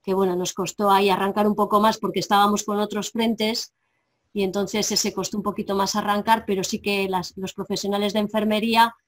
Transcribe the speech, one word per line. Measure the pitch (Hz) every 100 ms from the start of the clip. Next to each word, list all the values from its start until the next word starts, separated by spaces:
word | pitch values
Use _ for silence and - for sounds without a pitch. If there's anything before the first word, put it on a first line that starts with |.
que, | -
bueno, | 190 190 180
nos | 175
costó | - 180 - 202
ahí | 196 202
arrancar | 185 196 208 208
un | 208
poco | 208 208
más | 220 220
porque | 196 180
estábamos | - 202 202 208
con | - 208
otros | 208 208 196
frentes | 226 226 220 214 233 - _ _ _ _ _ _
y | 202
entonces | 196 196 196 214 202
ese | 202 208
costó | 190 180 208
un |
poquito | 202 202 202
más | 196 190 208
arrancar, | 208 208 202 226 220
pero | 190
sí | 175 214
que | 202 202 190
las, | 185 175 -
los | 190
profesionales | - 190 196 196 202 208
de | 208
enfermería, | 208 220 214 214 226 226 226 -